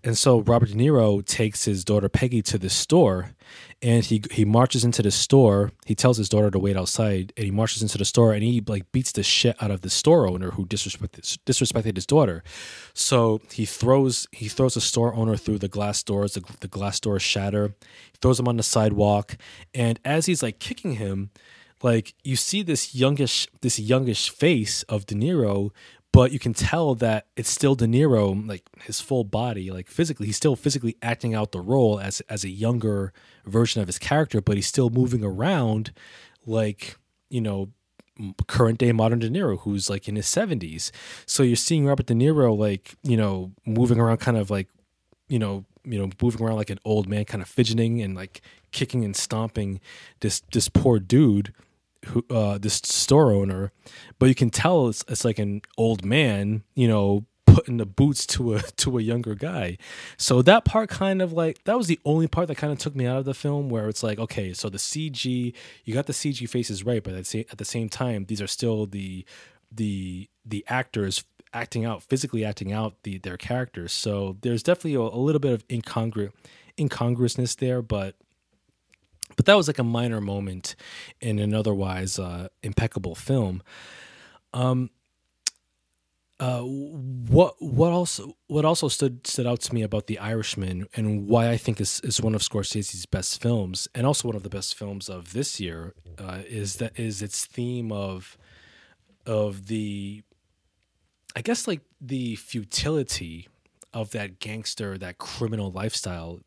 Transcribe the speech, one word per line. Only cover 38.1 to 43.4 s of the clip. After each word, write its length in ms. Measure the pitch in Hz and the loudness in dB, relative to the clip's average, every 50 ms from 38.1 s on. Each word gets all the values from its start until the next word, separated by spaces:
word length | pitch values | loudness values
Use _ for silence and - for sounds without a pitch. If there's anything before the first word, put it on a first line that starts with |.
| _ - | _ -14
m-, 160 | 107 98 95 - - | -12 -12 -6 -6 -6
current 320 | - - - 123 113 117 113 | -2 4 6 6 6 6 4
day 140 | 123 120 | 4 4
modern 260 | 117 110 110 113 120 120 | 6 6 4 4 4 2
De 100 | 113 110 | 0 0
Niro, 320 | 127 190 202 135 98 - | -2 0 0 0 -2 -2
who's, 300 | - 104 101 101 98 - | -2 -4 -2 -2 -2 -2
like, 180 | 101 98 - - | -4 -4 -6 -6
in 80 | 104 | -6
his 100 | 107 95 | -4 -4
seventies. 640 | - - 175 220 202 160 110 87 78 80 - - - - - - - - - - | -2 0 0 0 0 -2 -4 -4 -8 -8 -8 -10 -10 -10 -14 -18 -18 -18 -18 -8
So 160 | - - - | -4 2 4
you're 120 | 135 123 120 | 4 4 4
seeing 300 | - - - 175 156 143 | 2 2 0 2 2 4
Robert 220 | 139 143 135 - | 4 2 2 2
De 80 | - 117 | 0 2
Niro, 420 | 113 127 151 156 151 131 117 110 | 4 4 4 6 6 4 4 4
like, 380 | 104 107 104 98 92 - - - _ | 4 2 0 0 -2 -6 -14 -20 _
you 160 | - 143 120 110 | 0 2 2 4
know, 340 | 107 101 98 95 | 4 2 0 -2